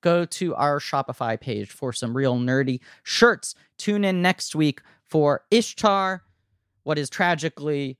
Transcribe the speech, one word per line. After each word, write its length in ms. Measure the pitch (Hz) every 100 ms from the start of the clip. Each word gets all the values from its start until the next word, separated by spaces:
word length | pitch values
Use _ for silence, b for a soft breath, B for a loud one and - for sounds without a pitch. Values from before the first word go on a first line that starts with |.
Go 240 | 175 170 170
to 280 | - 180 -
our 240 | 143 143
Shopify 600 | - 143 135 131 120 110
page 320 | - 107 101
for 200 | - 135
some 220 | 117 120 120
real 220 | 135 123
nerdy 420 | 123 131 135 127 B B
shirts. 520 | - - 233 214 - - b _
Tune 280 | - 208 202
in 160 | 185
next 340 | 180 185 - 156
week 260 | 151 139 b b _
for 360 | 160 147 143 _
Ishtar, 720 | 220 247 - 220 196 190 185 _ _ _ _ _ _
what 140 | - 151
is 100 | 139
tragically 880 | - 180 165 160 - 147 147 139 131